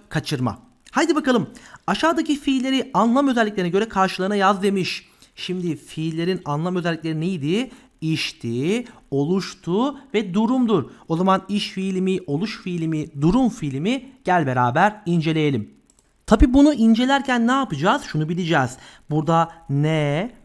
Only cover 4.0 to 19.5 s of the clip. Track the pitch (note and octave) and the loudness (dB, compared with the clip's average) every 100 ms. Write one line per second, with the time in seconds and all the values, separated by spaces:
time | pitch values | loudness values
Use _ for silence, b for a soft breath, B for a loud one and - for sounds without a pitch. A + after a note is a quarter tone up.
4 | F#3+ - F#3+ G3+ F#3+ F#3+ G3 G3 F3 - | -2 -2 -2 2 2 2 0 0 -2 -6
5 | b b b - - F3+ F3 D3+ - D#3 | b b b -14 -8 -6 -4 -6 -8 -6
6 | D#3+ D#3+ E3+ F#3 C#3+ D3 F3+ F3+ E3+ D#3+ | -6 -2 -2 -4 -4 -4 -2 -2 -2 -4
7 | D#3+ D#3 F3 F3+ C#3+ G3+ C4 B B - | -4 -4 -2 -2 -2 -2 -2 B B -8
8 | D#3+ D#3+ - - A#2 A#2+ D#3+ A#3 A#3 B | -4 -2 -4 -8 -6 -4 -2 -2 -6 B
9 | - C#3 D3+ F#3+ - - E3 F#3+ C#4 C#4 | -6 -2 0 -2 -4 -10 -4 -2 -2 -4
10 | B G#3 F#3+ F#3+ A3+ C4 A3+ F3+ - B | B -4 -2 0 0 2 2 0 -2 B
11 | B E3 F#3+ F#3+ F#3+ G3+ G#3 F#3+ F#3+ F#3 | B 0 2 2 0 -4 -4 -6 -4 -2
12 | F#3 F#3 - C#3+ A3 - F#3 F3 D#3+ D#3 | 0 -2 -2 -4 -4 -8 -8 -4 -2 -4
13 | - C#3 D#3 B3 B3 - D3 C3+ F#3+ C4+ | -6 0 2 4 2 0 -6 -4 -2 -4
14 | - - F#3 F3+ C3+ B2+ B2 D3 G#3 G#3+ | -6 -8 0 0 2 2 2 2 0 0
15 | E3+ E3+ D#3 D#3+ D3+ B2 G2+ - _ _ | -2 0 0 2 2 0 -4 -14 _ _
16 | _ _ - G#3+ C4 C4+ D4 C4+ A3+ A3 | _ _ 2 4 6 6 6 6 4 4
17 | B3+ C#4 C4 A#3+ A#3 C4+ C4 C#3 F#3 C#4 | 4 0 0 0 2 0 -2 0 0 0
18 | - D#3 D#3 F3 E3 D#3 B2 - B B | -2 -4 -2 -2 0 2 0 -4 B B
19 | B D3+ D3+ E3 D#3+ | B -2 2 2 2